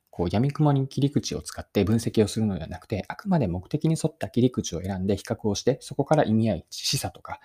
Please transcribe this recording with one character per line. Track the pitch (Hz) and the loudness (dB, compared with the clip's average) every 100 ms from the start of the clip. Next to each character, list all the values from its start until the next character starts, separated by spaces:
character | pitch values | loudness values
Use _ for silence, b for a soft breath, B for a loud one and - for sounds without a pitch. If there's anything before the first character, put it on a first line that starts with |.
| _ | _
こ | - 87 | -4 0
う、 | |
闇 | 101 139 | 2 0
雲 | 143 151 | 2 2
に | 139 135 | 2 0
切 | - | 0
り | 139 | 0
口 | 135 - 76 | 0 -4 -8
を | |
使 | - - | -8 -12
っ | - | -4
て | - 98 | 0 4
分 | 113 | 2
析 | 117 113 | 2 2
を | 104 | 2
す | - | 2
る | 110 | -2
の | 92 | -2
で | |
は | 82 | -6
な | 85 | -10
く | - | -6
て、 | 98 - | -6 -6
あ | - | -8
く | 202 | 0
ま | 175 | 2
で | 104 | 2
目 | 87 - | -2 -4
的 | 151 160 | -2 0
に | |
沿 | 160 - | 0 -2
っ | - | -4
た | 107 | -4
切 | - | 2
り | 123 | 2
口 | - - 82 | 2 -4 -6
を | |
選 | 92 95 | -6 -4
ん | 95 | 0
で | 98 | -2
比 | - | -2
較 | 113 107 | -4 -2
を | 101 | 0
し | |
て、 | - 139 | 0 0
そ | - - | -4 -4
こ | |
か | 135 156 | 2 2
ら | 120 | 4
意 | |
味 | 110 113 | 2 2
合 | 82 | -2
い、 | - | -6
示 | - - 139 101 | -8 -4 -2 -4
唆 | |
と | - | -10
か | - - | -14 -14